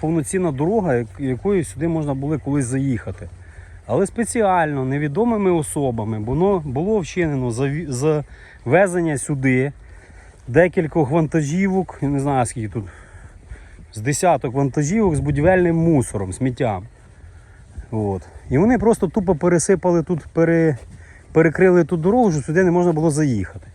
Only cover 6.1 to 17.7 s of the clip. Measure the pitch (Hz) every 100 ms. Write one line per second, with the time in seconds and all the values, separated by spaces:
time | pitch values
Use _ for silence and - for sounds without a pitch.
6.1 | 107 107 139 190 190 147 127 185 220 156
7.1 | - 165 139 123 113 139 147 160 123 151
8.1 | 151 135 - - - - 160 196 175 170
9.1 | 139 - 143 131 127 139 - - - -
10.1 | - - - - 131 175 185 156 170 127
11.1 | 165 156 165 143 175 196 190 175 - 139
12.1 | 139 139 135 120 127 107 117 92 - -
13.1 | - - - - - - - - - 110
14.1 | 147 180 139 135 127 139 151 147 220 202
15.1 | 143 139 143 160 185 175 165 165 151 113
16.1 | 104 92 90 131 123 123 92 110 - -
17.1 | - - - - - -